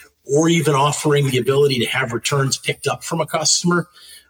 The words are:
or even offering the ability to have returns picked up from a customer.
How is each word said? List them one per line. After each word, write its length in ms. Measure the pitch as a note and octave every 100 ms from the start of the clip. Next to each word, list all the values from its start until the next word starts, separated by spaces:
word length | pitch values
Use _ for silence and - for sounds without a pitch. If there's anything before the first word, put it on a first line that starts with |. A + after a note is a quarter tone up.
| - _
or 240 | - C#3+ E3
even 260 | E3+ D3
offering 560 | C#3 D3 - D3+ C#3+ C3+
the 80 | B2
ability 400 | A#2+ C3+ C#3+ B2+
to 80 | A2
have 260 | C3 A#2+
returns 460 | A#2 - C#3 C3+ -
picked 280 | - - C#3+
up 160 | A#2+
from 180 | - E3+
a 60 | D3+
customer. 600 | E3 D#3 - F3 F3 E3+ - - - _